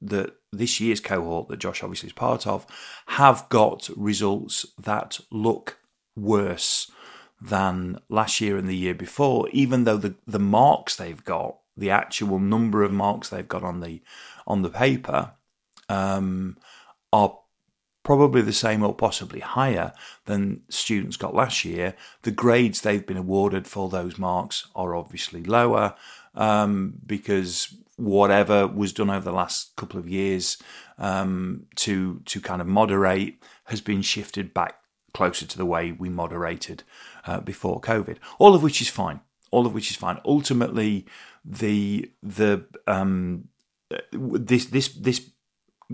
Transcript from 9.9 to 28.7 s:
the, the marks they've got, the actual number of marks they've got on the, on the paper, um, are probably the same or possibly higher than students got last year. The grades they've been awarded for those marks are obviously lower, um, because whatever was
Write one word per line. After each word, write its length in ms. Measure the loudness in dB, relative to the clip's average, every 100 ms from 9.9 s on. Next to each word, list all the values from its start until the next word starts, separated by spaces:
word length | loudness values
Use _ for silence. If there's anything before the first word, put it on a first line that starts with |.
| 2
the, 160 | -2 -6
the 140 | -6 -2
marks 560 | 2 6 6 4 0
they've 300 | -8 -8 -12
got, 320 | -6 -4 -4 -10 _ -6
the 140 | 0
actual 480 | 2 0 -4 -2 0
number 440 | 2 2 2 2
of 80 | 2
marks 380 | 2 0 -2 -6
they've 200 | -10 -6
got 140 | -6
on 180 | -6 -8
the, 200 | -10 -12 -18 -20 -20 -16 -4
on 160 | -2
the 80 | -2
paper, 640 | 0 2 2 -2 -2 -2 -10 _ _ _ -20 -6
um, 640 | -2 0 0 -2 -4 -6 -10 -20 -20 -20 _ _
are 260 | 4 4 0 _ _ _ _ _ _
probably 380 | 2 6 6 6
the 120 | 2
same 300 | 0 0 2
or 120 | 0
possibly 460 | 0 -2 -2 -8 -12
higher 520 | -6 -2 0 0 -4 -8 -20 -18
than 380 | -4 -2 -2 -4 -8
students 480 | -8 -2 -2 -2 -6
got 160 | -4
last 320 | 0 0 -2 -4
year. 280 | -4 -4 -6 -16 -8
The 80 | -6
grades 500 | 2 4 6 4 2
they've 240 | 0 0
been 140 | -2 -6
awarded 480 | 0 2 2 0 -4
for 240 | -6 -4
those 260 | -4 -6 -6
marks 500 | -2 -2 -4 -8 -8
are 220 | -6 -4 -4
obviously 460 | -8 -10 -10 -10
lower, 520 | 0 2 4 4 2 -2 -16 -20 -16
um, 600 | -2 2 4 2 0 -4 -8
because 720 | -8 -8 -2 -2 -2 -6 -8 -12 _ -8
whatever 720 | 2 6 8 6 6 4
was 280 | 2